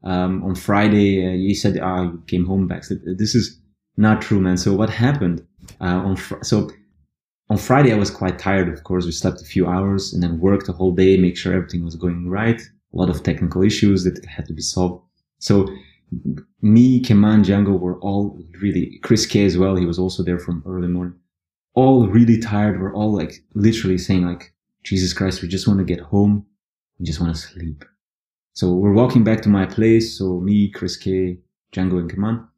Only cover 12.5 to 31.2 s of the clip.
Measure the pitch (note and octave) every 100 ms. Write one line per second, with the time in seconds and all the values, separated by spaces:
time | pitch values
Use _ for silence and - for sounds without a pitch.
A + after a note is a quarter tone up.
12.5 | A#2 - _ _ E2+ F2 D#2+ - D#2 F2
13.5 | F2 G2 G2+ G2+ F#2+ F2+ - - - -
14.5 | D#2 - - F2+ F2+ _ _ _ _ -
15.5 | G2+ F#2+ - - _ _ - - - -
16.5 | _ G#2+ A2 B2+ B2 B2+ G#2 G#2 G#2+ F#2+
17.5 | G2+ G2+ F#2+ F2+ F2+ G2+ G2 G2+ - -
18.5 | F2 G2+ F2 - - - A2 - G#2 G2+
19.5 | F2 F#2+ F#2+ F2 E2+ F#2 F#2 F2 F2 -
20.5 | E2+ E2 F#2 F2+ F2+ F2+ - _ _ _
21.5 | _ _ - C3 C3 G#2+ G#2 A#2 A2+ -
22.5 | G#2 G#2 F2+ F#2+ G2+ G#2+ G#2 F2 - _
23.5 | G#2+ G#2 A2+ F#2+ F#2 - F#2+ F2 F2+ -
24.5 | _ _ _ - F#2+ F2+ - F#2+ F2+ F2
25.5 | F#2 A2 G2 F2 F2 - G2+ G2+ G2+ -
26.5 | _ _ _ _ _ E2+ D#2 E2+ E2 -
27.5 | - D#2+ D2 - _ _ _ _ _ _
28.5 | - F#2 F2+ G2+ G2+ A2+ B2 G#2+ G#2+ G#2+
29.5 | G2+ F2+ - A2 A2+ A2+ - F#2+ F2+ F#2
30.5 | G#2 G2+ - F#2 - G2 F#2